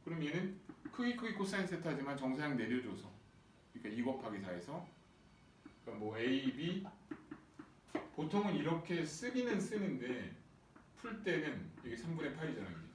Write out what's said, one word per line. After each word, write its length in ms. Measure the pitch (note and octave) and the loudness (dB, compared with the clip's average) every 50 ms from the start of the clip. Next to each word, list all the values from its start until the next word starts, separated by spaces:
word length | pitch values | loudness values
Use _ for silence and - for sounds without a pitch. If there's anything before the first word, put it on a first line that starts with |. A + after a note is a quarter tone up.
| - | -2
그럼 200 | E3 E3 D#3+ D3+ | -2 0 0 0
얘는 360 | D3 D#3+ F3+ F#3 F#3+ G3 - - - - - - - | 2 2 2 0 0 -2 -6 -10 -14 -14 -12 -12 -8
크기 240 | - - B3 B3 A#3+ | -2 0 2 2 2
크기 180 | - A#3+ A3+ G3+ | 2 0 -2 0
코사인 340 | - G3 F#3+ G#3 G3 F3+ | 0 0 0 2 0 2
세타지만 500 | E3+ F3 D#3 - E3 C#3 C3+ C3+ C#3+ C#3 | 2 0 0 0 0 0 0 0 -2 -2
정사각 380 | C3 C3 C3 C3 C#3+ D3+ D3 C3+ | 0 2 2 2 2 2 2 4
내려줘서, 560 | A#2+ A2 A2 B2 B2+ B2+ - F#3+ G3+ - - - - - - - - - - - - - - - | 2 4 4 2 2 2 0 -6 -6 -8 -12 -16 -16 -20 -20 -20 -20 -20 -20 -20 -20 -20 -16 -14
그러니까 260 | A2+ - G#2+ G#2+ A#2+ | -6 -4 -2 0 2
이 40 | A#2+ | 2
곱하기 360 | C3+ C3 - - A2 G#2 G2 | 2 2 0 -2 -4 -4 -2
사에서, 480 | F#2+ F#2 F2+ F2 F2 - - E3+ - - - - - - - - - - - - - - - - - - - - - | -2 -2 -2 -4 -4 -4 -6 -6 -6 -8 -14 -20 -20 -20 -20 -20 -20 -20 -20 -20 -20 -20 -20 -20 -20 -20 -20 -12 -10
그러니까 220 | A#2+ G#2+ G#2+ G#2+ | -8 -6 -2 -2
뭐 120 | G#2+ A2 | -2 0
에이비, 680 | A2 A#2 C3 C3 C3+ C3+ C3 - - D#3 E3+ F#3+ G3 G3 - - - - - - - - - - - - - - - - - - - - - - - - - - | 2 4 4 4 4 4 2 0 2 0 0 0 0 -4 -6 -10 -14 -12 -12 -12 -12 -10 -14 -16 -16 -16 -20 -16 -16 -16 -16 -16 -20 -20 -4 -4 -4 -4 -4 -4
보통은 400 | - D#3 D#3 - G#3 G#3 G3+ E3+ | -2 0 4 4 4 6 6 4
이렇게 480 | D3+ C#3+ D#3+ E3 E3 - - F3 E3 D3+ | 4 4 4 4 2 2 2 2 2 2
쓰기는 560 | D3 - - B3 B3 B3 B3+ A#3+ A#3+ G#3+ G3 | 0 -2 -4 -4 0 2 2 4 4 4 4
쓰는데 760 | F#3+ - G#3+ G#3 G3 E3+ C#3 B2 A#2+ B2+ B2+ - - E2 - - - - - - - - - - - - - | 2 2 0 2 2 2 0 0 0 -2 -2 -2 -2 -6 -8 -10 -16 -20 -20 -20 -20 -20 -20 -20 -20 -20 -18
풀 280 | - - A#3 G#3+ - - | -10 -8 -6 -6 -2 2
때는 480 | F#3+ E3+ D3+ D#3 D3+ C3 - - - - - - | 2 2 4 2 0 -2 -2 -6 -8 -10 -10 -8
이게 140 | - - | -6 -6
삼분의 380 | - - E3 E3 D#3+ - - - | -4 -2 -2 -2 0 0 -2 -2
파이잖아, 340 | D#3+ D#3+ C#3+ B2 G#2+ G2 F2+ | -2 -2 -2 -2 -2 -4 -6
이게. 100 | E2+ E2 - - | -6 -8 -10 -12